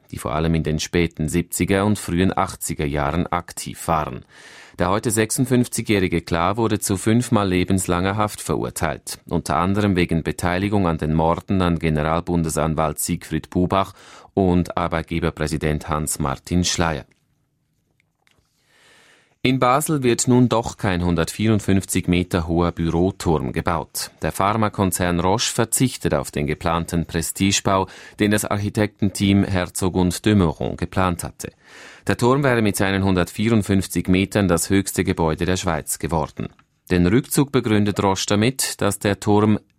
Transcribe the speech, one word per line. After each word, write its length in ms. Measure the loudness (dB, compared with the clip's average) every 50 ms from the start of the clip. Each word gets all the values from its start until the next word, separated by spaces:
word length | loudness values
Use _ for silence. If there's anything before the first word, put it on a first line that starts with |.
| _ -16
die 80 | -14 -10
vor 160 | -8 -4 -2
allem 220 | -2 0 0 0
in 80 | 0 0
den 160 | -2 -2 -4
späten 500 | -4 -2 0 0 0 0 0 -4 -6 -2
siebziger 560 | 0 -2 -2 -2 -2 -4 0 2 2 2 2
und 140 | 2 0 -2
frühen 360 | -2 -4 0 2 2 2 2
achtziger 500 | 0 -2 -4 -4 -10 -8 -8 -6 -4 -4
Jahren 420 | -2 -2 -2 -2 -2 0 -2 -2 -2
aktiv 600 | -2 -4 -4 -6 -12 -12 -12 -12 -12 -10 -2 -2
waren. 380 | 0 0 0 -4 -8 -12 -16 _ _ -20 -20 -20 -20 -20 -20 -18 -6 -4
Der 100 | -2 0
heute 200 | 0 0 0 -2
sechsundfünfzigjährige 1080 | 0 0 0 0 0 -2 0 2 2 2 2 0 -2 -8 -2 0 0 2 2 2 0 -2
Klar 380 | -2 0 0 0 2 0 0 0
wurde 220 | 0 0 0 0
zu 180 | 0 -2 -2 0
fünfmal 500 | 2 2 2 2 2 2 0 0 2 2
lebenslanger 680 | 2 0 2 2 0 0 0 0 -2 0 0 -2 0 0
Haft 240 | -2 -2 -4 -8
verurteilt, 760 | -6 -4 -4 -4 -4 -6 -6 -4 -4 -4 -4 -6 -10 -14 -14 -14 _ -4
unter 260 | -4 -4 -2 0 0
anderem 400 | 0 0 0 0 0 2 2 2
wegen 260 | 2 2 2 0 -2
Beteiligung 640 | -2 -2 -6 -4 -2 -2 -2 0 -2 0 0 0 0
an 120 | 0 0 -2
den 160 | -2 0 0
Morden 480 | 2 2 2 0 0 -2 -2 0 0
an 180 | 2 2 0 0
Generalbundesanwalt 1200 | 0 0 0 0 0 0 -2 -2 -2 -2 -2 0 0 0 0 0 0 0 0 0 -2 -2 -2 -4
Siegfried 500 | -4 -4 -4 -6 -6 -6 -6 -6 -6 -4
Buback 440 | -2 -2 0 0 0 0 -2 -2 -6 -20 -20 -20 -20 -20 -18 -6 -2
und 420 | 0 2 4 4 2 2 0 -2
Arbeitgeberpräsident 1120 | -4 -2 -2 -2 -4 -4 -4 -4 -2 -2 -2 -4 -2 -4 -4 -4 -2 -2 -2 -2 -2 -4 -4
Hans-Martin 760 | -4 -4 -2 -4 -6 -4 -4 -4 -4 -6 -6 -2 -2 0 0
Schleyer. 400 | 0 0 -2 -2 -2 -2 -6 -8 _ _ _ _ _ _ _ _ _ _ _ _ _ _ _ _ _ _ _ _ _ _ _ _ _ _ _ _ _ _ _ _ _ _ _ _ _ _ _ _ _ _ _ _ _ _ _
In 180 | 0 2 2 4
Basel 420 | 4 4 4 2 2 0 -2 0
wird 260 | 2 2 2 2 4 4
nun 220 | 6 6 6 4
doch 260 | 4 0 -2 -2 -8 -4
kein 280 | -2 0 0 0 2
hundertvierundfünfzig 1000 | 0 2 2 0 -2 -2 -2 2 2 2 2 2 2 2 2 2 0 -2 -2 0 2
Meter 400 | 2 2 2 0 0 -2 0 0
hoher 240 | 0 2 2 2
Büroturm 840 | 0 0 -2 0 2 2 2 2 0 -2 0 0 0 0 0 -2 -4
gebaut. 560 | -2 -2 -2 -2 -2 -4 -8 -10 -10 -10 -10 _ -6 -6
Der 80 | -4
Pharmakonzern 880 | -2 0 0 0 2 2 0 -2 0 0 0 0 0 0 -2 0 0 0
Roche 340 | 2 2 0 0 0 -4 -2
verzichtet 600 | -2 -2 -2 0 0 0 0 -2 -2 -2 0 0
auf 160 | 0 -2 -2
den 160 | -4 -4 -2 -2
geplanten 580 | -4 -2 -2 -2 0 0 -2 -2 -2 -4 -4
Prestigebau, 840 | -2 -4 -4 -4 -4 -2 0 0 0 0 0 0 2 2 2 0 -2 -6 -20 -20 -16 -4 -2
den 120 | 0 2
das 140 | 2 0 -2
Architektenteam 960 | -2 -4 -4 -4 -4 0 0 -2 -2 -2 -2 -2 -2 0 0 2 4 4 4 2
Herzog 540 | 2 0 -2 -2 -2 -4 -4 -2 -2 0 2
und 280 | 0 0 0 0 2
de 80 | 2 4
Meuron 440 | 4 4 2 2 -2 -4 -6 -4 -6
geplant 460 | -8 -6 -2 0 0 0 0 -4 -6
hatte. 280 | -12 -12 -12 -16 -16 _ _ _ -20 -20 -20 -20 -20 -20 -12 -2 -2
Der 100 | -2 2
Turm 240 | 4 2 4 4
wäre 220 | 2 2 2 4 2
mit 120 | 2 2
seinen 280 | 2 2 2 2 2 2
hundertvierundfünfzig 1040 | 2 2 2 2 0 -2 -2 0 2 2 2 2 2 0 0 0 -2 -4 -4 0 2
Metern 400 | 2 2 2 2 2 2 2 4
das 240 | 2 2 2 2
höchste 320 | 2 2 2 0 -2 -2 0
Gebäude 420 | 0 0 0 2 0 0 0 0
der 120 | -2 -2 -2
Schweiz 420 | -2 -2 -4 -4 -4 -6 -8 -6
geworden. 480 | -4 -2 -2 -2 -2 -4 -6 -10 -10 -10 _ _ -20 _ _ _ _ 0
Den 160 | 2 4 4
Rückzug 460 | 4 4 2 0 0 0 0 0 2
begründet 500 | 0 -2 0 2 2 2 2 0 0 0
Roche 240 | 0 0 0 0 0 0
damit, 540 | 0 2 2 0 0 -2 -4 -6 -4 -2
dass 160 | -2 -2 -2 0
der 220 | 0 -2 -2 0
Turm 400 | 0 2 4 4 4 4 2 0 _ _ _